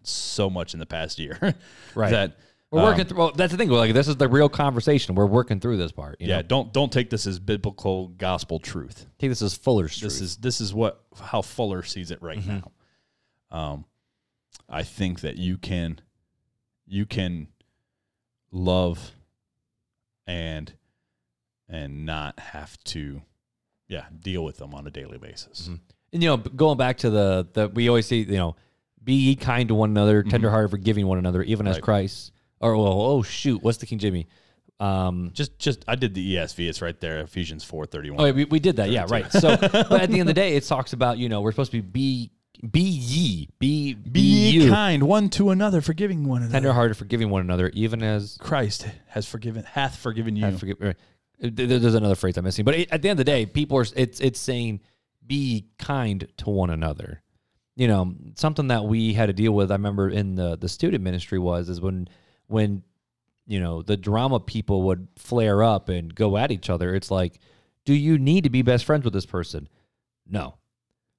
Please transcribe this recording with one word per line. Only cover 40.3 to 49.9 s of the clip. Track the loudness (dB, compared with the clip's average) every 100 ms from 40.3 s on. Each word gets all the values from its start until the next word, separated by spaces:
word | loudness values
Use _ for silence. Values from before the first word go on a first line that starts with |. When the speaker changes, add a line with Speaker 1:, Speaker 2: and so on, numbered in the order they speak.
Speaker 2:
day, | 2 2 0
it |
talks | 0 -4 -4
about, | -2 0 0
you | -2
know, | -2
we're | -2
supposed | -2 -2
to | -4
be, | -4 -2 -2 -2 -6 _ _ -16
be, | -2
be | 2
ye, | 2 0 -2 0 0 -2 -6 -2
be, | 0 0 -2
Speaker 1:
Be | -6 -2
Speaker 2:
be | 4
Speaker 1:
ye | 6 8 6 8
Speaker 2:
you. | 8
Speaker 1:
kind | 8 4 4
one | 4 4 4
to | 2 2
another, | 4 2 2
forgiving | 0 -2 -2 0 0
one | 0
another. | 0
Speaker 2:
Tenderhearted, | 0 2 4 4 0
forgiving | -2 0 2
one | 0
another, | 0 0 0
even | 0 -2 0
as | 0 -2 -4 -10
Speaker 1:
Christ | -4 -2 0 -4 -8 -14 _
has | -8 -8
forgiven, | -8 -8 -10
hath | -8 -4 -4